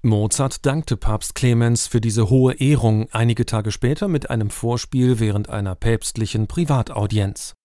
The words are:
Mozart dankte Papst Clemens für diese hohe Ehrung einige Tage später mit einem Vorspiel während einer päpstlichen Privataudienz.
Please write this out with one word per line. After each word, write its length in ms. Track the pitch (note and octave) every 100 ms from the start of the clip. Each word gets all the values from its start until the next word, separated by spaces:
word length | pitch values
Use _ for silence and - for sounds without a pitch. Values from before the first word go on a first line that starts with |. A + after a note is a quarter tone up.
Mozart 600 | A#2+ G#2+ G#2+ - C3+ - C#3
dankte 300 | D3 - G#2
Papst 400 | - G#2+ - -
Clemens 520 | B2+ A#2 A#2 A#2 -
für 120 | A#2+
diese 300 | A2+ A2 G#2+
hohe 240 | C3 B2+
Ehrung 560 | B2+ C3+ C#3+ A2+ G#2+ A2
einige 340 | A2+ A#2 A2+ A#2
Tage 260 | A2+ G#2+
später 360 | - B2 D#3 G3+
mit 220 | D3+ -
einem 200 | A#2+ G#2+
Vorspiel 720 | - A#2 A#2+ - C3+ B2+ A#2
während 300 | A2 G2+ G#2
einer 260 | G#2+ G2+ F#2
päpstlichen 720 | - A2+ - - A2 A2+ G#2+
Privataudienz. 1080 | - E3+ C3+ A2+ - G#2 G#2+ G2 G2 - -